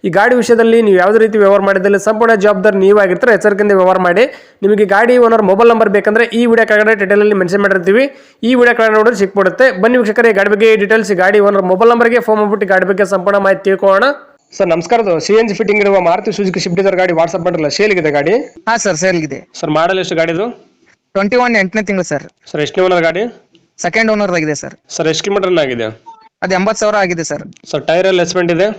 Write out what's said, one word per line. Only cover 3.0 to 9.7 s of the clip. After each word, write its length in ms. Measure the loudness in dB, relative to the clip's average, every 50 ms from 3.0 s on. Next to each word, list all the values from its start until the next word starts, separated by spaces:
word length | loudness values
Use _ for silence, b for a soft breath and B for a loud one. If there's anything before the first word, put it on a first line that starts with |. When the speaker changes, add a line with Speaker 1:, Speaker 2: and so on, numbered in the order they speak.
| 4 2 0 0 2 2 2
Speaker 1:
ಎಚ್ಚರಿಕೆಯಿಂದ 340 | 2 2 0 0 0 0 2 2 2
ವ್ಯವಹಾರ 180 | 4 2 2 2 0
ಮಾಡಿ. 160 | 0 2 2 0 0 B B B B B B 0
ನಿಮಗೆ 220 | 0 2 2 2
ಗಾಡಿ 320 | 0 2 0 2 2 2 4 4
ಓನರ್ 160 | 4 2 2
ಮೊಬೈಲ್ 280 | 2 2 2 4 4 4
ನಂಬರ್ 200 | 4 4 0 0 0
ಬೇಕಂದ್ರೆ 280 | 0 0 0 0 0 -2
ಈ 200 | 0 -2 -2 0 2
ವಿಡಿಯೋ 160 | 2 2 2 2
ಕೆಳಗಡೆ 240 | 2 2 2 2 0 0
ಟೈಟಲ್ 200 | 0 0 0 2 2
ಅಲ್ಲಿ 100 | 2 0 0
ಮೆನ್ಷನ್ 200 | -2 -2 -2 0 0
ಮಾಡಿರ್ತೀವಿ, 380 | 0 0 0 0 0 0 2 0 -2 B B B B B B -2
ಈ 120 | 0 2 2
ವಿಡಿಯೋ 160 | 4 2 2
ಕೆಳಗಡೆ 180 | 2 0 2 2
ನೋಡಿದ್ರೆ 220 | 2 2 2 0 0 -4
ಸಿಕ್ಬಿಡುತ್ತೆ. 580 | -2 0 0 0 0 2 2 0 0